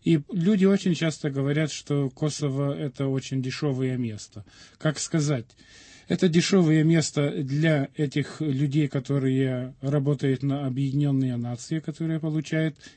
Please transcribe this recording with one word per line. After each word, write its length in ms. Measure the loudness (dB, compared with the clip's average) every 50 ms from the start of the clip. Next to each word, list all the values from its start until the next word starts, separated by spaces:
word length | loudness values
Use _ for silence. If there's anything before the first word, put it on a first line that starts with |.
| 0
И 180 | 2 2 2 2 -2
люди 340 | -4 0 2 2 4 4 6
очень 300 | 4 4 4 2 0 0
часто 360 | 0 0 -2 -2 -2 -4 -4
говорят, 420 | -2 -2 0 0 0 0 0 -2 -4
что 360 | -8 -6 -2 -2 0 0 -2
Косово — 680 | -2 -2 -4 -4 -2 -2 -4 -2 -2 -2 -2 -2 -2 -4
это 300 | -6 -6 -6 -4 -4 -2
очень 340 | -2 -2 -4 -4 -4 -4 -4
дешевое 540 | -4 -4 -4 -2 -2 -2 0 -2 -2 -2
место. 480 | -2 -4 -4 -6 -8 -14 -16 -18 -18 -20 -20 -20 -20 -20 -20 -10 -4
Как 200 | -2 -2 -2 -2
сказать? 480 | -4 -2 0 0 2 2 0 -2 -4 -8 _ _ -20 -20 -20 -20 -20 -20 -20 -12 -6
Это 240 | -4 0 2 2 4
дешевое 540 | 4 4 2 4 4 4 6 6 6 4 6
место 580 | 4 4 4 2 0 0 -2 -2 0 -2 -4 -4
для 480 | -4 -2 0 2 2 2 2 0 -2 -2
этих 460 | -4 -4 -2 -2 -2 -4 -4 -6 -6
людей, 480 | -4 -2 -2 0 0 0 2 0 0 0
которые 840 | 0 -4 -2 -2 0 0 2 2 2 2 0 0 -2 -4 -6 -8 -10 -8 -4
работают 600 | -2 0 0 2 2 0 0 0 0 0 0 0
на 240 | -2 -2 -2 -2
Объединенные 720 | -4 -2 -2 -2 -2 0 0 0 2 2 0 0 0 -2
Нации, 440 | -4 -4 -6 -8 -8 -8 -6 -6 -6
которые 380 | -4 -6 -6 -6 -4 -4 -4 -2
получают 600 | -2 -2 -2 -4 -4 -2 0 0 0 0 -2 -6 -14 -20 -20